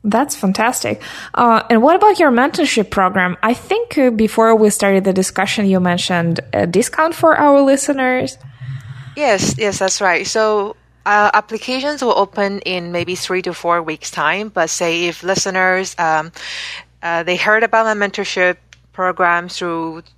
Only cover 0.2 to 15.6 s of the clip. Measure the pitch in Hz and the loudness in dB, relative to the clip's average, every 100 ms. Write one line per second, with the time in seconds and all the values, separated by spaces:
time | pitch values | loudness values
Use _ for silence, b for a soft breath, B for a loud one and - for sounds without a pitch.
0.2 | 285 - 196 196 226 254 - 107 B B | 0 -2 -2 0 0 0 -6 -8 B B
1.2 | B - 240 226 - 233 254 370 427 381 | B 0 4 4 4 4 6 6 4 4
2.2 | 311 233 269 - 302 - 196 - 185 196 | 4 4 2 0 0 0 0 2 2 2
3.2 | 180 175 220 240 - 415 466 - 262 220 | 0 0 -2 -2 -2 -4 -2 2 2 2
4.2 | 214 - 226 226 214 - 202 196 190 190 | 0 4 4 6 4 2 2 2 2 0
5.2 | 190 - 202 - 202 190 180 175 - 175 | 0 -2 -2 0 2 2 2 0 -2 -2
6.2 | 170 165 - - 101 180 247 - 320 330 | 0 -2 -4 -2 0 0 -2 0 -2 2
7.2 | 330 - 294 277 277 277 - 277 254 254 | 2 4 4 6 4 2 0 -2 0 -2
8.2 | 262 - B B B B B B B - | -4 -10 B B B B B B B -4
9.2 | 294 196 - - 208 190 190 - 196 165 | 0 2 0 -2 -4 -2 -2 0 0 0
10.2 | 196 220 220 208 202 - _ _ - 208 | -2 0 0 0 -2 -8 _ _ 0 4
11.2 | 208 214 214 220 - 254 277 294 247 - | 4 2 -2 -10 -6 -4 -4 -2 0 2
12.2 | 196 - 202 202 - 180 170 175 175 180 | 0 -2 -4 -4 -6 -6 -6 -6 -4 -6
13.2 | - 185 180 170 175 170 160 156 - - | -4 -4 -4 -6 -2 -2 -2 -8 -10 -2
14.2 | 151 180 214 185 165 - 175 165 175 165 | 0 0 -4 -2 -2 0 -2 0 -2 -4
15.2 | 175 190 196 185 | -4 -2 -2 0